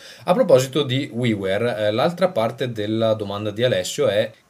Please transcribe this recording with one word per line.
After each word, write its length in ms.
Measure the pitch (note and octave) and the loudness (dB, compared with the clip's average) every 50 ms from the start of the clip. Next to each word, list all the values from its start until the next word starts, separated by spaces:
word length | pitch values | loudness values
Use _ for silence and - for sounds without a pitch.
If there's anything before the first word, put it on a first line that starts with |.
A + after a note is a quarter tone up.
| - - - - - | -18 -20 -20 -8 -2
A 100 | - F#3 | 0 0
proposito 520 | A#3 C4 F3+ C#3+ B2+ C3 C3 - D#3+ C#3+ | 2 4 6 6 6 4 2 0 -2 -2
di 260 | B2+ B2+ C3+ C#3+ - A2+ | 0 0 -2 -2 -4 -4
WiiWare, 760 | A#2 B2+ A#2 G#2+ G2 G2 F#2+ F#2+ G#2 A#2 A#2+ A2+ G#2 G#2+ G#2 | -2 0 0 0 0 0 -2 0 0 0 -2 -2 0 0 0
eh, 20 | |
l'altra 380 | G#2+ A#2 C#3 F3 F3 F3 F#3+ F3+ | 2 2 0 0 0 0 -2 0
parte 420 | - A2 A2 A#2 B2 - C#3 A#2+ | 0 0 -2 -2 -2 -4 -6 -6
della 440 | A2 G#2+ G#2 G#2 G#2+ A2+ A2+ A2 A2 | -4 -4 -4 -2 0 0 2 2 0
domanda 360 | G#2+ G#2+ G2 G2+ G2+ G#2 G#2+ | 0 -2 -6 -6 -6 -6 -6
di 140 | G2+ G#2+ A#2+ | -2 0 0
Alessio 420 | B2 A2 - - - - - C#3+ | 0 2 0 -2 -4 -4 -2 0
è: 240 | A2+ G2 G#2 A#2 - - - _ _ | 2 2 0 0 -2 -6 -14 _ _